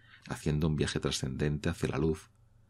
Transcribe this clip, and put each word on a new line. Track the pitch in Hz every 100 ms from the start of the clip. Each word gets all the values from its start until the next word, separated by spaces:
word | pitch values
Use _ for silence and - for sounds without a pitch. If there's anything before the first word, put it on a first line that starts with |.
| - - -
haciendo | - - 76 82
un | 76
viaje | 71 -
trascendente | 71 - 67 65 73 73 85
hacia | 82 -
la | 65
luz. | 80 80 - _ - - -